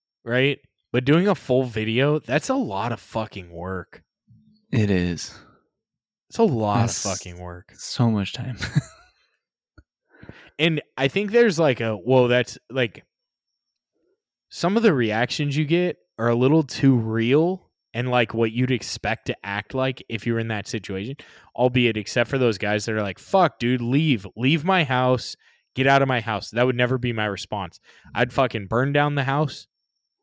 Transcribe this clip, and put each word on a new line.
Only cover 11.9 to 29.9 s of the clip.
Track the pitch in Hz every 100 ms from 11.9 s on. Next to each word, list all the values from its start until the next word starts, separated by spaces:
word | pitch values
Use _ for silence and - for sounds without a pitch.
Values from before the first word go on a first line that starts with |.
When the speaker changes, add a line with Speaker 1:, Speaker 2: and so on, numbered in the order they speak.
| 104
Speaker 1:
well, | 104 131 123
that's, | 123 123 - _
like, | 131 120 - _ _ _ _ _ _ _ _ _ _ _ _ _ _ _
some | - 170 214
of |
the | 220
reactions | 139 113 107 123 - 147 139
you | 147
get | 170 180 - _ -
are | 117
a | 117
little | 131 160
too | 143 - 135 123
real | 110 113 113 143 170 190 _ _ _
and, | 117 127
like, | 123 117
what | 113 117
you'd | 113 127
expect | 120 - - 104 113 -
to | - 101
act | 101 -
like | 135 131 131 -
if | 113 120
you |
were | 113
in | 113
that | 107 -
situation, | 113 - 95 110 143 - - _ -
albeit | 127 123 120 107
except | 101 123 120
for | 139
those | 123 101
guys | 104 107 113
that | 110
are |
like, | 101 92
"Fuck, | - 196 170 -
dude, | 120 127
leave. | 117 139 160 113 95 -
Leave | 127 160
my | 165 190 135
house. | 127 127 127 - - _ _ _ -
Get | 135
out | 139
of | 135
my | 123
house." | 113 104 -
That | 113 127
would | 123
never | 123 127
be | 123
my | 113 107
response. | 98 - 107 92 - _ _ -
I'd | - 123
fucking | - 127 110 98
burn | 113 139
down | 143 147 143
the | 131
house | 139 156 - - _ _